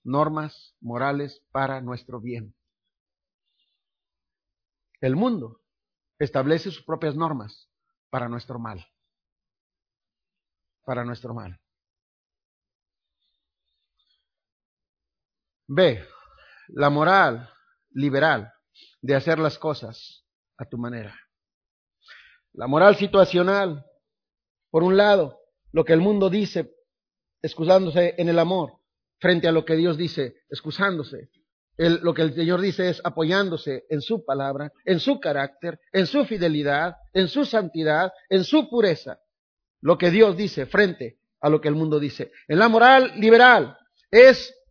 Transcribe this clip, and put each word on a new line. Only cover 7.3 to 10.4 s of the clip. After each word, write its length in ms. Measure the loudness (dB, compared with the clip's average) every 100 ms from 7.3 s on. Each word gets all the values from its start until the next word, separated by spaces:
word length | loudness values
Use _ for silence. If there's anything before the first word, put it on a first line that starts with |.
| -8 -14 -20 _ _ _ _ _
para 180 | -8 -8
nuestro 300 | -10 -12 -14
mal. 260 | -14 -16 -20 _ _ _ _ _ _ _ _ _ _ _ _ _ _ _